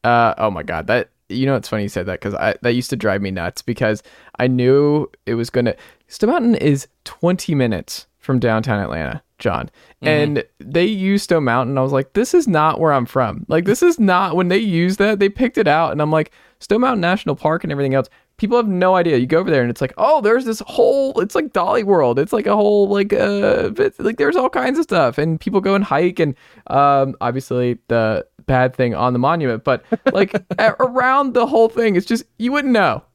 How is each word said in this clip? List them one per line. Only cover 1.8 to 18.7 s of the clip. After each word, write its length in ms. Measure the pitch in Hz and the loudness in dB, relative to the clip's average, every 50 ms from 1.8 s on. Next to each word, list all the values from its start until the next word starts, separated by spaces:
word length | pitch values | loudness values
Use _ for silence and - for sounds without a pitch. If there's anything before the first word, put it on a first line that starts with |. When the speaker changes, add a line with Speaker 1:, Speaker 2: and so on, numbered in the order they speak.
| 101 | -4
Speaker 1:
you 60 | 101 | -4
said 180 | - 98 90 | -6 -6 -6
that 140 | 92 90 - | -6 -8 -6
'cause 140 | - 98 101 | -6 -8 -6
I, 200 | - - 107 - - - | -2 -2 -2 -2 -2 -2
that 100 | 120 120 | -2 0
used 160 | 123 120 - | 0 -2 -4
to 60 | 139 | -6
drive 240 | 117 110 107 95 101 | -4 -2 -2 -2 -2
me 120 | 101 95 95 | -4 -4 -6
nuts 300 | 92 85 87 - - - | -6 -6 -8 -8 -10 -8
because 400 | - 120 - 127 107 110 107 _ - - - - - _ - | -8 -4 -2 0 -2 -2 -2 _ -18 -20 -20 -20 -20 _ -2
I 80 | 123 | -2
knew 640 | 127 127 123 123 127 135 139 147 147 147 151 147 - - _ _ | 0 2 2 4 4 4 4 4 4 2 0 -2 -4 -10 _ _
it 80 | - 117 | -6 -4
was 160 | 117 117 - | -4 -4 -2
gonna, 240 | - 123 120 117 - - - - _ _ _ | -2 0 0 0 -2 -4 -12 -20 _ _ _
Stone 240 | _ - - 226 214 | _ -6 -2 0 0
Mountain 240 | 302 349 233 240 226 | 0 2 2 2 2
is 300 | - - 151 143 139 - _ _ _ _ | 2 2 0 0 0 -4 _ _ _ _
twenty 500 | - - _ - 175 185 180 - - 160 | -20 -10 _ 0 0 0 0 -2 -4 0
minutes 500 | 139 127 117 107 85 - - - - - _ _ _ | 0 0 0 0 -4 -6 -10 -14 -16 -16 _ _ _
from 200 | _ - 135 123 | _ -2 0 0
downtown 420 | 117 120 110 110 110 123 110 104 | 2 2 0 0 0 0 -2 -2
Atlanta, 420 | 98 - 57 82 78 65 57 - _ _ _ _ | -2 -4 -6 -6 -6 -6 -8 -10 _ _ _ _
John. 320 | - 110 87 60 64 - _ _ _ _ _ _ - | -4 -4 -2 -2 -6 -10 _ _ _ _ _ _ -2
Speaker 2:
Mm-hmm. 40 | 156 | 0
Speaker 1:
And 360 | 156 151 147 151 147 127 - _ _ _ | 0 2 0 0 -2 -4 -4 _ _ _
they 260 | - 101 139 170 175 | -18 -4 -2 0 0
used 400 | 202 220 196 185 190 202 202 - | 0 0 -2 0 0 0 0 0
Stone 200 | - 175 165 147 | 0 0 0 2
Mountain. 340 | 123 117 123 127 120 139 135 | 2 0 0 0 0 -2 -2
I 40 | 131 | -2
was 100 | 135 139 | 0 0
like, 200 | 135 135 _ _ | -2 -2 _ _
"This 200 | 196 240 - - | -2 -2 2 2
is 140 | 359 302 247 | 2 2 2
not 320 | 185 156 151 156 156 - | 2 2 2 2 0 2
where 120 | 160 160 143 | 0 2 2
I'm 140 | 135 123 | 2 0
from. 380 | 117 - 139 127 107 - - - - | 0 0 0 0 0 -2 -8 -6 -2
Like, 160 | - 160 180 | -2 0 2
this 180 | 190 208 - - | 2 0 2 2
is 160 | 349 330 - | 2 2 2
not," 360 | 220 190 180 180 196 180 160 | 2 2 2 2 0 0 0
when 140 | 180 185 175 | -2 0 0
they 100 | 180 196 | 0 0
used 400 | 226 208 175 165 170 180 190 - | 0 0 0 0 0 0 0 0
that, 200 | 202 208 220 196 | 0 0 2 2
they 80 | 196 196 | 0 0
picked 280 | 202 - 262 254 - - | 0 0 -2 -2 0 0
it 100 | 214 151 | 2 2
out. 240 | 143 160 165 147 151 | 2 2 0 0 0
And 100 | 151 151 | -2 -2
I'm 80 | 151 | 0
like, 220 | 156 156 156 - _ _ _ _ _ _ | 2 0 0 -2 _ _ _ _ _ _
"Stone 220 | - - 202 220 | -4 -2 0 2
Mountain 200 | 247 262 254 208 | 2 0 0 0
National 360 | 170 170 185 - - - 143 | 0 0 -2 -2 -2 -6 -6
Park 260 | - - 156 160 170 - | -2 -2 -2 -2 -2 -4
and 80 | 165 147 | -6 -4
everything 220 | 139 139 135 131 | -2 -2 0 0
else." 140 | 135 127 - _ _ _ _ _ _ | 0 -2 -2 _ _ _ _ _ _
People 180 | - 202 233 | -2 0 2
have 100 | 240 233 | 2 2
no 260 | 214 | 0